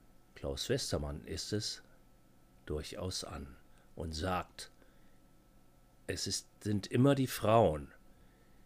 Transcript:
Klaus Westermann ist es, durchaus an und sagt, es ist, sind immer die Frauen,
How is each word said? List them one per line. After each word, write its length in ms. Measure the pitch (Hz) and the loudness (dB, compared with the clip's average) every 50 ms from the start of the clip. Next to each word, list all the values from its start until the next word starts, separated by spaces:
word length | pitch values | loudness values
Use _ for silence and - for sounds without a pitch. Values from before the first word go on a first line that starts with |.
| - - - - - - - | -20 -20 -20 -20 -20 -20 -14
Klaus 340 | - - 71 67 65 - - | -8 -6 -4 -4 -4 -2 -2
Westermann 560 | 120 139 - - - 80 73 71 73 - - | -2 -2 0 -2 -2 -2 -2 -4 -6 -8 -8
ist 280 | - - 90 - - | -8 -8 -8 -4 -4
es, 300 | 107 104 - - - - - - - - - - - - - - - - - - - - - | -4 -4 -4 -4 -6 -8 -14 -20 -20 -20 -20 -20 -20 -20 -20 -20 -20 -20 -20 -20 -20 -16 -8
durchaus 580 | - 76 76 76 - - - 90 92 92 - - | -6 -6 -6 -6 -8 -8 -6 -6 -6 -6 -6 -8
an 320 | - - 73 71 67 65 - - - - - - - - | -8 -10 -10 -10 -12 -14 -18 -20 -20 -20 -20 -20 -16 -10
und 160 | - - 82 | -8 -8 -6
sagt, 580 | 78 78 80 95 92 87 82 - - - - - - - - - - - - - - - - - - - - - - - - - - - - - - - - | -4 -4 -2 0 0 0 -2 -4 -10 -16 -16 -16 -18 -20 -20 -20 -20 -20 -20 -20 -20 -20 -20 -20 -20 -20 -20 -20 -20 -20 -20 -20 -20 -20 -20 -20 -20 -12 -8
es 200 | - 101 - - | -8 -6 -4 -4
ist, 200 | 101 98 - - - - - | -4 -4 -4 -6 -10 -16 -6
sind 240 | - 107 104 101 - | -2 0 0 0 0
immer 280 | - - 120 127 139 139 | 2 4 6 6 6 6
die 120 | 131 131 | 4 2
Frauen, 640 | - - - - 104 110 117 110 85 78 73 71 69 - - - - - - - - - - - - - - - | 0 -2 0 4 6 8 8 8 8 6 2 -4 -10 -16 -20 -20 -20 -20 -20 -20 -20 -20 -20 -20 -20 -20 -20 -20